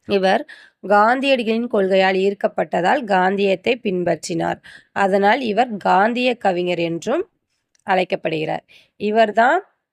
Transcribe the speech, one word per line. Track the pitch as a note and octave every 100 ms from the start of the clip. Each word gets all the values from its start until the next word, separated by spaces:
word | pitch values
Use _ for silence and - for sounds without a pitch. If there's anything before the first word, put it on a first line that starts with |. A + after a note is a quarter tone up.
| -
இவர் | G3+ F#3+ A3 D4 - - _
காந்தியடிகளின் | F#3+ G#3 G#3+ C4 C4+ C4+ A3 A3 A#3+
கொள்கையால் | A3+ F#3+ F#3+ F#3+ F#3+
ஈர்க்கப்பட்டதால் | F#3+ G3 G#3+ - F3 F#3 F3 C4
காந்தியத்தை | A#3 F#3+ F#3 G3 G3+ F#3+ A3 B3
பின்பற்றினார். | G#3+ F#3 F3 D#3+ - E3+ E3+ E3+ - - _
அதனால் | - G3 G3 G3+ A#3+
இவர் | B3 G3 B3+ G#3
காந்திய | F#3 F#3 G#3+ A#3+ B3 A#3+
கவிஞர் | G3+ F3 F3+ F3
என்றும் | E3+ E3 G#3 D4 G#4 _ _ _ _ _ -
அழைக்கப்படுகிறார். | F#3 F#3 F#3 F3 D#3+ D#3 - - - _ _
இவர்தான் | G#3 G#3+ A3 G#3 A#3+ E4+ - _ _